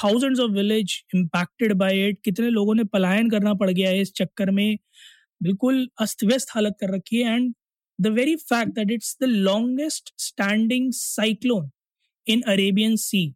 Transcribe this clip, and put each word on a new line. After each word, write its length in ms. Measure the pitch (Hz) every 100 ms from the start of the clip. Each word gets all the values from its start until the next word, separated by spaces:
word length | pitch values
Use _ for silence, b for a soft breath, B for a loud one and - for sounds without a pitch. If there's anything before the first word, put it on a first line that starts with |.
thousands 360 | 208 233 277 254
of 80 | 240
village 440 | 202 202 220 185 - - 185
impacted 560 | 170 175 175 - 226
by 200 | 190 190
it। 220 | 190 202 190
कितने 240 | 214 185 233
लोगों 260 | 220 208
ने 100 | 220
पलायन 460 | 214 196 185 208 233
करना 240 | 208 208
पड़ 160 | 202 190
गया 180 | 185 190
है 120 | 190
इस 120 | 196
चक्कर 360 | - 180 - 196
में। 280 | 196 208 208 _ B B B B -
बिल्कुल 480 | 175 196 254 262 247 -
अस्त-व्यस्त 500 | 214 - 214 254 -
हालत 260 | 226 208 -
कर 140 | 190
रखी 220 | 196 - 233
है। 220 | 240 233
And 160 | 247 - _ _ _ - 214
the 120 | 220
very 180 | 277 320 -
fact 200 | 233 202 220
that 80 | 202
it's 300 | 233 - -
the 260 | 262 208 190
longest 640 | 208 247 262 311 - - -
standing 760 | - - 196 214 226 254 262
cyclone 760 | - - - 220 208 247 214 143 _ _ _ _ _ -
in 120 | 226 240
Arabian 440 | 196 196 196 220
Sea 360 | 220 - 196 151